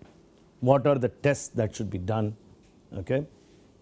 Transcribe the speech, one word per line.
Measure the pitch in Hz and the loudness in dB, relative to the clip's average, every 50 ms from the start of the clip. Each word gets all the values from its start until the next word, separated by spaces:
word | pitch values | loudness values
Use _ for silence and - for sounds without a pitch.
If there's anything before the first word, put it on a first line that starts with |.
| - - - - - - - - - - - - | -20 -20 -20 -20 -20 -20 -20 -20 -20 -20 -10 0
What | 127 127 135 139 127 | 4 4 4 6 4
are | 147 143 | 2 2
the | 131 120 120 | 2 0 -2
tests | - - - 143 139 - - - | -2 0 0 0 0 0 -4 -6
that | - 127 113 101 - | -4 -2 -2 -2 -2
should | - 113 95 | -6 -6 -6
be | 98 92 | -6 -6
done? | 90 95 110 110 107 104 107 - - - - - - - _ - - - - 104 | -4 -4 -2 -2 -2 -4 -6 -8 -16 -20 -20 -20 -20 -20 _ -20 -20 -16 -14 -10
Okay? | 87 - 123 135 151 - - - - - - - - - - - | -4 -2 -2 -2 -4 -6 -12 -20 -20 -20 -20 -20 -20 -20 -20 -20